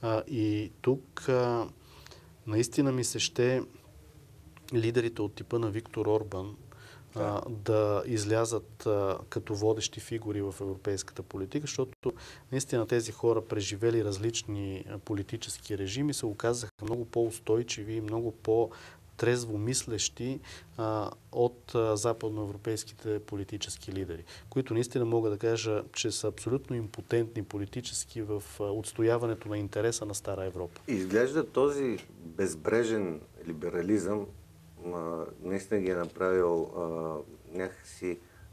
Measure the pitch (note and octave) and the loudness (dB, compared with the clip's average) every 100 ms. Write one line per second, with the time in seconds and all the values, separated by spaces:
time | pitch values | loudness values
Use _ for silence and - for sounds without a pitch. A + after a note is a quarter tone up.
0 | A2+ A2 - B2 G#2+ G#2 G#2+ - B2+ C3+ | 0 0 0 0 2 2 -2 0 2 2
1 | - - - B2+ B2 A#2+ G#2+ - - - | -2 -6 2 4 4 2 -2 -8 -20 -20
2 | - - - - A2+ G#2+ B2 - C#3 B2+ | -20 -20 -20 -14 0 2 2 4 4 4
3 | A#2 A2+ - - B2 B2+ - - - - | 0 0 0 4 4 4 0 -10 -20 -20
4 | - - - - - - - A#2+ A2+ A#2+ | -20 -20 -20 -20 -20 -20 0 2 4 4
5 | A#2 A#2 G2+ - G#2 A#2+ A2+ G#2 - A2+ | 2 0 -4 -4 -2 0 0 -2 -4 -2
6 | G#2 G#2+ G#2 F#2+ G2 G#2 - - - - | 4 2 2 -6 -6 -10 -18 -20 -20 -20
7 | - A2 G#2 G#2 - A2 G#2 G#2+ G#2 G2+ | -12 -4 0 -2 -4 -4 2 4 6 2
8 | - A2+ G2+ A2 A2+ A2 - - A2 G#2 | 2 0 4 4 4 0 -4 -4 0 2
9 | G2 - - A2+ - G#2 G#2+ A2 - - | 2 0 -4 -8 -4 2 2 2 -2 -6
10 | - A2+ G#2+ G#2 G2 F#2 G2 F#2+ - G2 | -6 -6 -2 -2 -2 -4 -6 -4 -2 -2
11 | - - - G#2 F#2+ D3 D3+ - C3 - | -4 -12 -10 -6 -4 -4 -4 -4 -4 -2
12 | - - - - - C3 - A#2+ A2 A#2+ | -6 -4 -14 -18 -6 -4 0 0 2 2
13 | A2 - A#2 A2 - G#2+ F#2+ G2+ A#2 A2+ | 0 0 2 2 0 -2 -2 0 2 4
14 | G#2 F#2+ A2 A2+ - G2+ G2 F#2+ - G#2 | 2 0 -2 -2 -4 -6 -4 -6 -8 -12
15 | - G#2 G2 A2+ - - - G2 G2 A#2 | -4 -4 -4 -6 -8 -10 -6 -4 -2 0
16 | D3 C3+ A2+ G2+ A#2 A#2+ A2+ - G#2 A#2+ | 0 0 -4 0 0 0 -4 -8 -4 -4
17 | A#2 A#2 A2+ A2 - A2+ B2 - G#2 A2+ | 0 2 2 0 2 2 2 -6 -4 -4
18 | G#2+ A2+ A#2 - - A2+ A#2 - - - | -2 -2 -2 -2 2 4 4 -2 -18 -20
19 | - - A#2 B2 A#2 G#2+ A2 B2+ - G#2+ | -20 0 2 2 0 -2 0 -2 -2 -2
20 | - - A#2+ C3+ - - - - A2 A2 | -2 -2 -4 -4 -8 -16 -14 -2 0 0
21 | G#2 - - - A#2+ A#2+ - A#2+ A2+ G#2 | -2 -8 -6 2 2 2 -2 2 4 4
22 | A#2 A2+ A2+ G#2+ G#2 G2+ A2+ G#2+ - - | 2 0 -2 -2 -4 -4 -4 -4 -6 -8
23 | A2 G#2 G#2 G2+ G2 G#2 G2 - - F#2+ | -2 -2 -2 -6 -6 -6 -6 -8 -6 -4
24 | F2+ E2 - - - C3+ C3 A2+ A#2 C3+ | -4 -6 -10 -18 -2 -2 2 0 2 2
25 | A#2 A#2 A2+ G#2 A2+ A2+ A2 G#2 - - | 4 4 2 2 2 2 2 0 -2 -2
26 | A2+ - G#2+ - A2+ C3+ - A#2+ G#2+ - | -2 0 -2 -2 -2 -2 0 -4 -4 -10
27 | - A#2 A#2 A2+ G2 G#2 G2 B2 A#2+ - | 0 0 2 -4 -6 -4 -4 -6 -6 -6
28 | - A2+ G#2+ G#2 - - G2+ G#2+ G#2 - | -6 -6 -4 -4 -6 -4 -2 -2 -4 2
29 | A2+ A#2 A#2 G#2+ G#2 G#2 G2+ G#2+ A2+ A2+ | 4 4 2 -2 -4 -4 -2 0 0 0
30 | G#2 G2+ - F#2+ F#2 F2+ F2 - - G#2+ | -4 -6 -4 -2 -4 -4 -6 -8 -4 -2
31 | F#2 G#2 C3 D3+ - C3+ C#3+ C#3+ C3 G2 | 4 4 4 2 2 4 4 4 0 -2
32 | - - E2 E2 F#2 D#2+ - A2+ A2+ A2 | -8 -16 -12 0 0 2 4 4 4 2
33 | F#2 D#2 - - E2+ D#2+ F2 F2 F2 G#2 | 0 -4 -10 -12 -8 -6 -2 0 4 2
34 | F2+ G#2+ G2+ - - - - - F2 F2 | 2 -2 -4 -12 -20 -20 -20 -12 -6 -4
35 | E2 E2 D#2+ - F2 F#2+ - G#2+ F#2 F2+ | -4 -4 -6 -8 -4 -4 0 2 2 0
36 | E2 - F#2 F#2 F2 E2+ D#2 F2 E2 E2 | -2 0 4 6 6 4 0 -2 -4 -2
37 | D#2+ D#2 D2 - - F2 F#2 - - - | -4 -6 -8 -16 -10 -6 -6 -8 -18 -6
38 | F#2 F2 - - - | -6 -6 -10 -20 -20